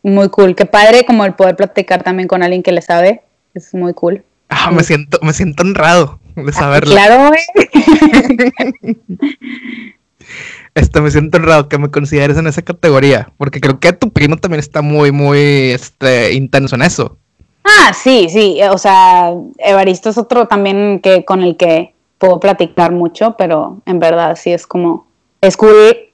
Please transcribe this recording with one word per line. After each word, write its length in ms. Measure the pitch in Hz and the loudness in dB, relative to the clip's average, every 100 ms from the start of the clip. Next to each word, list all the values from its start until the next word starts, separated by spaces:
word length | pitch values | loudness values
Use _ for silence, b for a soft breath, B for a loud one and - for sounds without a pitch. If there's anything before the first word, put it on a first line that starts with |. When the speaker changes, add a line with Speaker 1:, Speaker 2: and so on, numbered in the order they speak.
Speaker 1:
muy 260 | 202 196 196 | 0 0 0
cool. 240 | - 190 175 | 2 0 2
Qué 120 | 180 | 0
padre 360 | 208 214 240 247 | 4 4 4 2
como 200 | 226 196 | 0 0
el 80 | |
poder 220 | 185 190 185 | 0 0 0
platicar 480 | 196 - 185 185 | -4 -4 -4 -4
también 240 | 185 185 180 | -2 -6 -4
con 160 | 185 | -2
alguien 180 | 175 185 | -2 -2
que 100 | 180 | -2
le 120 | 175 | -4
sabe, 400 | 170 170 185 226 _ _ _ 180 | -2 0 0 -2 _ _ _ -20
es 180 | _ | _
muy 200 | 185 175 175 | -8 -8 -4
cool. 280 | 175 196 _ _ _ | -4 -6 _ _ _
Speaker 2:
Ah, 200 | - 175 | -6 -2
me 120 | 170 | -2
Speaker 1:
Sí. 60 | 156 | 0
Speaker 2:
siento, 280 | 151 147 175 | -4 -4 -4
me 100 | 156 | -4
siento 300 | 151 190 143 | -4 -6 -2
honrado 560 | 180 190 160 175 143 - _ - | -4 0 2 2 0 -8 _ -10
de 160 | 143 | -8
Speaker 1:
Ah, 80 | 143 | -4
Speaker 2:
saberlo. 320 | 143 143 147 | 0 0 2
Speaker 1:
claro, 360 | 202 208 247 285 | 2 4 4 4
güey. 120 | 311 480 415 | 2 0 -2
<laughs> 1500 | - 285 - 311 302 302 240 240 247 - 254 - 233 226 - 180 285 - B B 233 233 233 _ _ _ B B B B B | 0 0 4 4 4 4 0 0 -2 -2 -8 -8 -10 -10 -10 -8 -8 -8 B B -16 -16 -18 _ _ _ B B B B B
Speaker 2:
Este, 260 | - - 156 | -2 0 0
me 100 | 151 | 0
siento 280 | 147 151 170 | 0 0 0
honrado 320 | 165 156 143 | 2 2 0
que 80 | 147 | -6
me 120 | 143 | -4
consideres 480 | 147 143 147 143 147 | -4 -4 -2 0 0
en 100 | 160 | -2
esa 140 | 147 | -6
categoría, 680 | 165 175 165 135 139 123 - _ | -8 -4 0 2 2 0 -4 _
porque 240 | 139 143 | -8 -4
creo 180 | 143 135 | -4 0
que 140 | 170 | -2
tu 180 | 175 233 | -2 -6
primo 260 | - 147 160 | -2 -2 -2
también 220 | 185 156 | -4 -6
está 220 | 143 156 | -6 -6
muy, 300 | 147 151 147 | -2 0 0
muy, 600 | 143 143 143 143 143 131 | 0 0 2 2 2 0
este, 600 | 123 - _ 135 123 107 | -4 -8 _ 0 0 0
intenso 420 | 127 131 139 135 123 | -2 -2 -2 -2 -2
en 60 | |
eso. 360 | 170 - 120 - _ _ _ _ | -2 -2 -8 -10 _ _ _ _
Speaker 1:
Ah, 300 | 403 415 269 | 0 2 2
sí, 340 | 185 254 254 170 | 0 0 2 2
sí, 300 | 196 202 156 | 0 0 0
eh, 100 | 196 | 0
o 80 | 190 | 0
sea, 540 | 208 185 185 180 175 175 - - | 2 4 6 4 2 -4 -14 -6
Evaristo 520 | - 196 190 185 226 | -2 0 0 -2 -4
es 80 | 220 | -6
otro 300 | 214 240 226 | -2 -2 0
también 520 | 202 196 196 208 196 | 0 -2 -2 -2 -2
que, 220 | - 185 | 0 0
con 180 | 175 190 | 0 -2
el 140 | 180 165 | -2 0
que 380 | 175 165 175 _ _ _ | 0 0 -4 _ _ _
puedo 220 | 190 170 | -2 0
platicar 500 | 196 190 170 - 170 | 0 -2 -4 -2 -2
mucho, 440 | 175 170 165 - 220 | -2 -4 -2 -4 -2
pero 440 | 180 156 - 190 - | -4 -4 -6 -12 -6
en 140 | 180 | -2
verdad 380 | 165 165 165 170 | 0 0 -2 -4
sí 100 | - | -6
es 160 | 170 - | -6 -6
como, 400 | 185 175 160 _ _ _ _ | -6 -4 -6 _ _ _ _
es 140 | 190 - | -2 4
cool 380 | 214 214 214 233 - | 6 6 6 2 -8